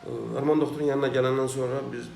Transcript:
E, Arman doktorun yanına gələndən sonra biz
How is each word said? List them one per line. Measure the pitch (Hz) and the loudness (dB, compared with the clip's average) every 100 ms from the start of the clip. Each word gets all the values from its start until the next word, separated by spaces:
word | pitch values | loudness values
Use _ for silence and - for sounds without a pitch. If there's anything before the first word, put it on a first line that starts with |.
E, | - 120 113 117 | -8 -8 -4 -2
Arman | 143 151 | 2 4
doktorun | 147 143 147 | 2 0 0
yanına | 139 135 127 | 2 2 2
gələndən | 127 135 131 | 2 2 0
sonra | 131 127 135 135 | 0 -2 -2 -6
biz | 120 117 | -8 -10